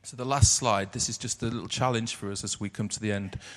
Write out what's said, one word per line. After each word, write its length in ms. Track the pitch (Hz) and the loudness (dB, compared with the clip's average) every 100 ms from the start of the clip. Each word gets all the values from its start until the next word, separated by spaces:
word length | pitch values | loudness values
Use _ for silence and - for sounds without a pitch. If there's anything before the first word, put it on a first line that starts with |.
So 140 | - 123 | -14 -6
the 80 | 127 | 0
last 300 | 139 - - | 6 6 6
slide, 360 | 127 101 98 | 4 2 2
this 160 | 120 - | -2 -4
is 100 | 113 | -4
just 240 | 120 - | -6 -4
a 20 | 117 | -2
little 240 | 117 90 | -4 -4
challenge 460 | - 127 117 113 - | 0 2 2 -2 -6
for 140 | 101 | -6
us 140 | 98 | -6
as 160 | 101 - | -6 -4
we 100 | 101 | -6
come 200 | - 104 | -4 -4
to 100 | - | -2
the 140 | 110 | -2
end. 260 | 101 95 - - | -2 -4 -10 -14